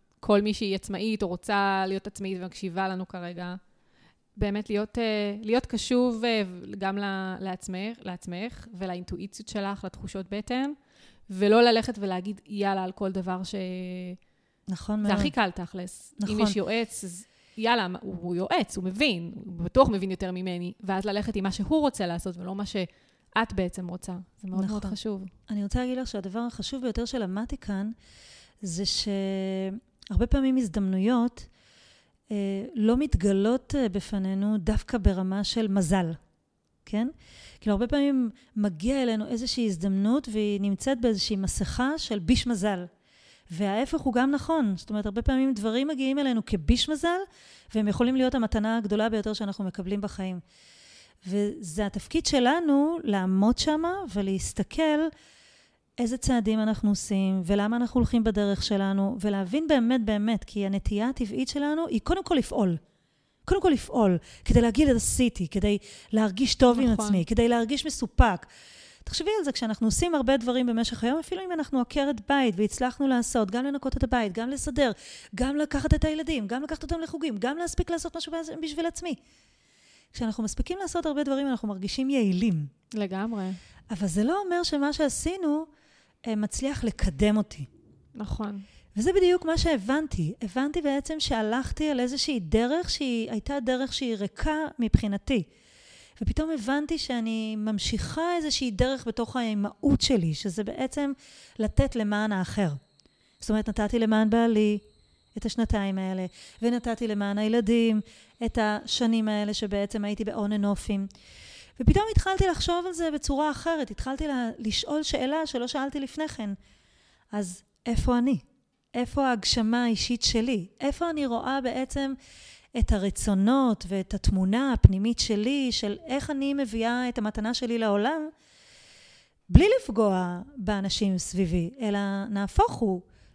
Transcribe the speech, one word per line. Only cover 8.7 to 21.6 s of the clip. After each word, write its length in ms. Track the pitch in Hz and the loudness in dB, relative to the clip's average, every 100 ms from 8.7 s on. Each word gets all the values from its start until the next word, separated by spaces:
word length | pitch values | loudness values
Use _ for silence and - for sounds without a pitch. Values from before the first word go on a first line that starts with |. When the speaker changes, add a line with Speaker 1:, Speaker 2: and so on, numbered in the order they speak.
Speaker 1:
ולאינטואיציות 760 | 190 185 180 180 185 196 - 214 | -10 -8 -8 -8 -10 -10 -12 -10
שלך, 360 | 208 196 196 185 | -6 -6 -6 -10
לתחושות 400 | - 185 196 180 | -10 -12 -10 -8
בטן, 400 | 202 214 247 277 294 _ _ - - - | -8 -4 -4 -4 -6 _ _ -20 -20 -12
ולא 320 | 185 208 226 | 0 4 8
ללכת 320 | 240 226 226 208 | 8 6 2 -4
ולהגיד, 420 | 196 180 190 196 - | -4 -4 -6 -10 -10
"יאללה", 360 | 208 196 196 | -4 -2 0
על 80 | 185 | -4
כל 200 | - 190 | -4 -4
דבר 320 | 190 185 180 | -4 -4 -6
ש- 120 | 185 202 185 185 180 180 180 185 _ _ _ _ - | -6 -6 -6 -6 -8 -8 -10 -12 _ _ _ _ -8
Speaker 2:
נכון 320 | 180 - 214 | -8 -4 -2
Speaker 1:
זה 60 | 208 | 2
Speaker 2:
מאוד. 120 | 214 | 2
Speaker 1:
הכי 120 | 285 | 2
קל 200 | 254 202 | 2 0
תכלס. 640 | 180 175 190 180 - - - | -2 -10 -10 -12 -14 -20 -6
אם 100 | 202 | -2
Speaker 2:
נכון. 80 | 214 214 | 2 2
Speaker 1:
יש 80 | 202 | 2
יועץ, 480 | 190 226 226 - | 0 -2 -2 -6
אז 220 | 185 175 220 _ _ - | -10 -12 -18 _ _ -4
יאללה, 300 | 220 233 180 | 0 2 0
מה, 120 | 180 | -6
הוא, 140 | 196 185 | -8 -8
הוא 140 | 175 175 | -4 -4
יועץ, 420 | 190 349 208 - | 0 0 0 -4
הוא 60 | |
מבין, 480 | 180 196 294 180 170 - | -6 0 2 2 -6 -10
הוא 180 | - 170 | -12 -6
בטוח 260 | 165 262 269 | 0 6 6
מבין 220 | 202 190 | 4 -2
יותר 200 | 185 185 | -4 -6
ממני, 420 | 180 185 175 175 - | -4 -6 -6 -8 -8
ואז 240 | 196 190 202 | -4 -2 -2
ללכת 300 | 202 208 208 | -2 -2 -2
עם 80 | |
מה 80 | 190 | -2
שהוא 280 | 185 | -2